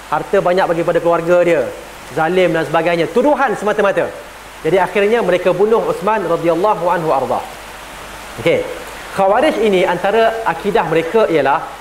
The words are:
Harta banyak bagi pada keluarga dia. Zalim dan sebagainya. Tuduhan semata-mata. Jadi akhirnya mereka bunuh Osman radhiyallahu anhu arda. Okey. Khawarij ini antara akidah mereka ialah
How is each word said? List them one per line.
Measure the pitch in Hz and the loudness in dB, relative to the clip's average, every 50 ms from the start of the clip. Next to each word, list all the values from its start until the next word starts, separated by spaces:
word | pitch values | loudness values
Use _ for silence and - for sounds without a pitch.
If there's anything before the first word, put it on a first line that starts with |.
| - | -8
Harta | - 151 156 151 - - 196 | -4 -4 -4 -2 0 0 2
banyak | 165 175 180 185 185 151 | 2 2 2 2 2 2
bagi | 175 165 165 | 0 0 0
pada | 165 170 165 165 | 0 0 2 2
keluarga | 170 170 165 165 170 175 175 175 | 2 0 2 2 2 4 4 4
dia. | 170 165 147 120 104 - - - - - - - - 123 | 4 2 2 0 -2 -6 -10 -14 -18 -18 -18 -18 -8 -4
Zalim | 147 160 165 180 185 185 170 165 | -2 -2 2 2 2 2 2 2
dan | 165 160 | 0 -2
sebagainya. | 139 151 165 160 175 175 170 160 143 | 0 0 0 2 2 0 0 0 0
Tuduhan | - 226 262 294 294 240 277 247 202 156 | 0 2 2 4 2 2 2 0 -2 -2
semata-mata. | 196 208 208 214 208 196 180 175 143 107 - - - - - - - - - - - | -2 -2 0 2 2 2 2 0 -2 -2 -6 -10 -16 -18 -18 -20 -20 -20 -16 -6 -2
Jadi | 160 156 151 | 0 2 2
akhirnya | - 165 - 208 202 208 226 240 208 | 2 2 2 0 2 2 2 2 2
mereka | 180 180 175 180 185 | 2 0 2 2 2
bunuh | 170 175 202 214 233 214 180 160 | 2 2 4 4 4 2 2 0
Osman | 165 - 175 202 220 220 185 160 | -2 -2 -2 -2 0 0 0 0
radhiyallahu | 170 160 151 170 165 160 190 214 214 170 170 | -2 0 2 0 2 2 2 2 0 0 0
anhu | 175 180 180 160 160 | 0 0 0 0 0
arda. | 135 135 131 117 123 98 - - - - - - - - - - - - - - - - - - - - | 0 0 0 0 -2 -4 -4 -8 -12 -16 -16 -16 -16 -16 -16 -16 -16 -16 -16 -16 -16 -16 -16 -14 -12 -2
Okey. | 117 165 151 117 - - - - - - - - - - - - | 0 0 2 2 0 -4 -8 -10 -12 -14 -14 -16 -14 -8 -2 0
Khawarij | 196 190 202 240 285 311 262 208 233 | 2 2 4 4 2 2 2 2 2
ini | 214 196 180 185 | 2 2 2 2
antara | 170 175 170 - 196 202 226 226 226 220 - - | 0 0 0 -2 0 2 2 2 2 0 0 -2
akidah | - 165 - - 202 202 220 190 | -4 -4 -2 -4 -2 0 0 0
mereka | 160 160 160 160 - - 226 220 | 2 0 0 0 0 2 2 2
ialah | - 165 151 131 135 143 160 - - - - | 2 2 2 2 2 0 0 -2 -6 -12 -16